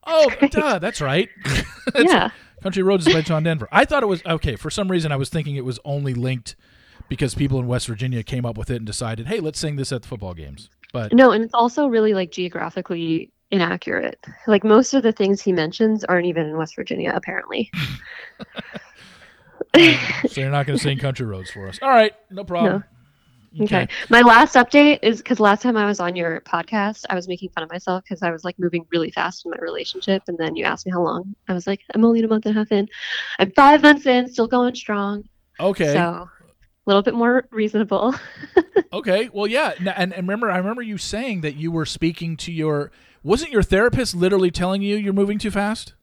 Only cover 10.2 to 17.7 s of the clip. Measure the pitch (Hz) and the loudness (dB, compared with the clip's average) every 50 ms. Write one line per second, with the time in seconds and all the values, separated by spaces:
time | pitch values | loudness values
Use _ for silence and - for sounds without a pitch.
10.2 | 101 92 87 80 78 69 69 73 - _ _ _ _ _ - 123 113 104 - 240 | -10 -12 -12 -12 -14 -16 -16 -18 -20 _ _ _ _ _ -8 -8 -6 2 4 6
11.2 | 262 247 208 214 226 220 - 240 233 240 240 302 294 277 233 226 214 214 208 196 | 6 6 6 4 -2 -2 0 0 0 0 0 -2 -2 0 2 2 2 2 0 -2
12.2 | 185 170 - - 180 180 - 165 160 165 - 190 180 - 180 170 165 160 160 160 | -4 -6 -6 -8 -8 -6 -6 -8 -10 -8 -8 -10 -8 -8 -8 -6 -4 -2 -4 -4
13.2 | - - _ _ _ _ - 196 170 165 - 180 - - - 90 - - - _ | -4 -10 _ _ _ _ -2 0 0 0 -2 -6 -6 -6 -6 -4 -4 -6 -8 _
14.2 | - - - - - - 214 202 - 220 214 220 262 - - 269 226 226 214 - | -18 -20 -20 -10 0 2 2 2 4 6 6 6 4 4 0 0 2 0 0 2
15.2 | 202 190 202 196 - 208 180 175 156 160 - - 220 220 220 214 - - 180 180 | 0 0 0 0 0 -2 0 0 0 -2 0 0 0 2 2 0 -2 0 0 0
16.2 | 175 180 165 165 160 151 156 160 160 156 - - - - 160 156 - 170 - - | 0 0 -2 -2 -4 -4 -4 -6 -6 -6 -8 -12 -8 -8 -6 -4 -4 -4 -4 -4
17.2 | - - 180 - - - 98 - 226 - | -6 -6 -10 -10 -10 -8 -6 -6 -6 -6